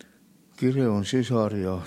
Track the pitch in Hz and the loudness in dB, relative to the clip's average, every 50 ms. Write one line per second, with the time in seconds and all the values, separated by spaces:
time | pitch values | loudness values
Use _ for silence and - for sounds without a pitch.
0 | - - _ _ _ - - _ _ _ _ - 131 127 131 135 127 113 104 104 | -20 -20 _ _ _ -20 -20 _ _ _ _ -2 0 0 2 2 2 2 2 0
1 | 98 - 131 131 117 117 123 113 107 101 107 101 92 92 92 92 - | 0 0 0 0 0 2 2 2 2 0 0 -2 -2 -2 -4 -4 -6